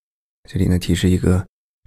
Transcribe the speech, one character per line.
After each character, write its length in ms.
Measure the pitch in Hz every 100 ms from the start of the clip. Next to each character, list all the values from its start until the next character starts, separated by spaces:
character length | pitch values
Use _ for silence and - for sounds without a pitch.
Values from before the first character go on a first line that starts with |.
| _ _ _ _ -
这 80 | 92
里 80 | 90
呢， 140 | 90
提 160 | - 87
示 140 | 92
一 80 | 90
个 280 | 85 92 - _ _ _